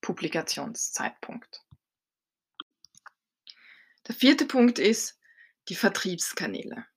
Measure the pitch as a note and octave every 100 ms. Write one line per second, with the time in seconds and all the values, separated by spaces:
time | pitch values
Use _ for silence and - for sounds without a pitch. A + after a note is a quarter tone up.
0 | - F3 E3 E3 D#3+ - C#3+ - - -
1 | - - - A#3+ - - _ - _ _
2 | _ _ _ _ _ _ - _ _ _
3 | - _ _ _ - - - - _ _
4 | - A3+ B3+ D#4 C#4 C4 A#3+ A#3+ G3+ A3
5 | - - _ _ - _ - F3+ G#3+ -
6 | F#3+ F3 - - - G3 - - -